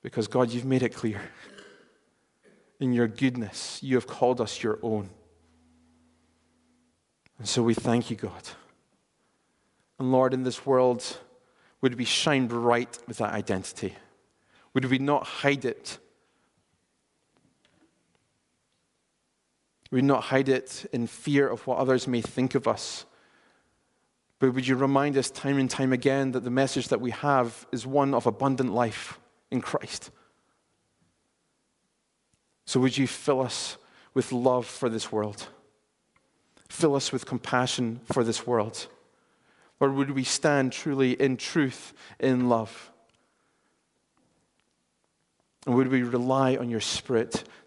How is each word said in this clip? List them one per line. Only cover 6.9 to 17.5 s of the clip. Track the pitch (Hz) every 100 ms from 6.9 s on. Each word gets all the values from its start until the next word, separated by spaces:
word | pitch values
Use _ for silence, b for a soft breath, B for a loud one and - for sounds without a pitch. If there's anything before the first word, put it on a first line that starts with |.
| _ _ _ _ _
And | 104
so | -
we | 117
thank | 113 127 117 113
you, | 113
God. | 104 - - - _ _ _ _ _ _ _ _ _ _ _ _ _ _
And | 127
Lord, | 131 131
in | 131
this | 127 123
world, | - 131 127 120 - - - _ b b b b
would | 131 120
we |
shine | 120 - - 139 123
bright | 120 120 120 123 - -
with | 113
that | 104
identity? | 107 - 95 95 - 98 - _ _ _ _ b b b
Would | 135 131
we | 131
not | 139 147 -
hide | - 139 143
it? | 123 113 - - _ _ _ _ _ _ _ _ _ _ _ _ _ _ _